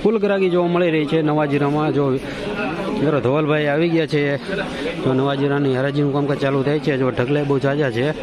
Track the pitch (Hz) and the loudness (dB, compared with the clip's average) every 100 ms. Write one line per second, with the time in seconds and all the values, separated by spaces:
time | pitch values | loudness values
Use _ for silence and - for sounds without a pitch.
0 | 196 220 202 196 190 175 175 175 180 160 | 2 2 2 2 2 2 2 2 2 2
1 | 147 160 151 151 151 139 143 151 151 139 | 0 0 2 2 2 2 0 0 0 0
2 | 139 131 - - - - - - 190 - | 0 0 -4 -8 -6 -4 -6 -4 -4 -2
3 | 143 147 113 143 151 151 151 143 170 165 | 0 2 2 0 2 0 2 2 2 2
4 | 151 147 143 139 123 - - - 143 165 | 0 0 0 -2 -4 -6 -6 -6 -6 -4
5 | 131 131 139 139 143 143 139 127 139 139 | 0 0 0 0 0 0 0 0 0 0
6 | 143 139 143 139 139 139 135 151 151 131 | 0 0 -2 0 0 0 0 0 0 0
7 | 131 107 123 147 143 139 135 143 139 113 | 0 0 0 0 0 0 0 0 0 0
8 | 147 151 | -2 -2